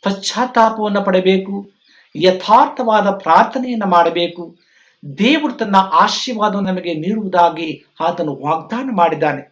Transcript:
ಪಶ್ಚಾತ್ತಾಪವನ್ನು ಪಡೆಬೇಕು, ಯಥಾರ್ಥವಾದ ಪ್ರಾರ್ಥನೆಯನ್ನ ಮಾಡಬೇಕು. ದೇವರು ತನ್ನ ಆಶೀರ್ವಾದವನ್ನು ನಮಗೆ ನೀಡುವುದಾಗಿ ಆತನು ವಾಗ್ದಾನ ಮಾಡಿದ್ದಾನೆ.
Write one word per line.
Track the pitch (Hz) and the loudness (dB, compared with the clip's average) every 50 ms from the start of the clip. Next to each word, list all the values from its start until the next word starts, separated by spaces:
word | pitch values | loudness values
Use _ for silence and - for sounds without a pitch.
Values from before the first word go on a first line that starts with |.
| - | -4
ಪಶ್ಚಾತ್ತಾಪವನ್ನು | 196 196 - - - - 208 247 247 - 240 226 220 220 214 214 208 202 202 196 | -4 -6 -4 -6 -8 -4 -4 -4 -2 2 4 4 4 2 -2 -4 -2 -2 -2 0
ಪಡೆಬೇಕು, | 196 185 185 185 185 190 185 190 196 196 202 202 - _ _ _ _ _ _ _ _ _ | 2 0 2 4 4 2 2 0 -4 -8 -10 -10 -12 _ _ _ _ _ _ _ _ _
ಯಥಾರ್ಥವಾದ | 151 160 185 185 185 - - 214 247 294 294 294 - 247 226 214 214 208 202 | 0 2 2 2 2 2 4 6 6 6 4 0 -4 -2 0 2 2 2 0
ಪ್ರಾರ್ಥನೆಯನ್ನ | 190 190 - 165 165 185 226 226 - 262 247 254 247 226 202 | -2 -2 0 4 4 4 4 4 0 -6 -6 -4 -4 -4 -2
ಮಾಡಬೇಕು. | 190 180 175 175 170 165 170 175 170 170 175 175 165 165 _ _ _ _ _ _ _ _ _ - 147 139 - | 2 4 4 4 4 2 0 -2 -2 -4 -10 -14 -16 -16 _ _ _ _ _ _ _ _ _ -18 -16 -4 0
ದೇವರು | 196 240 302 320 302 285 247 | 2 2 4 2 0 -4 -4
ತನ್ನ | - 226 208 196 | -4 -4 2 2
ಆಶೀರ್ವಾದವನ್ನು | 190 190 190 - - 240 233 - - - 254 240 220 208 208 196 202 196 185 | 2 2 2 2 2 2 2 0 -6 -6 -6 -4 -2 -2 -2 -2 -2 -2 -2
ನಮಗೆ | 190 185 180 180 165 | -4 -4 -4 -6 -6
ನೀಡುವುದಾಗಿ | 156 156 185 220 220 202 190 180 180 175 170 160 151 170 160 139 - _ _ _ _ | -6 -4 -4 -4 -4 -4 -2 2 2 2 2 2 -2 -8 -8 -8 -10 _ _ _ _
ಆತನು | 156 170 175 175 165 147 139 | -4 -4 -2 -2 -6 -6 -6
ವಾಗ್ದಾನ | 131 127 147 160 165 160 - 226 233 269 269 233 | -6 -4 -4 -4 -4 -4 -8 -8 -8 -6 -6 -2
ಮಾಡಿದ್ದಾನೆ. | 175 175 165 156 143 156 151 143 135 - _ | 0 0 0 0 0 -2 -2 -2 -4 -10 _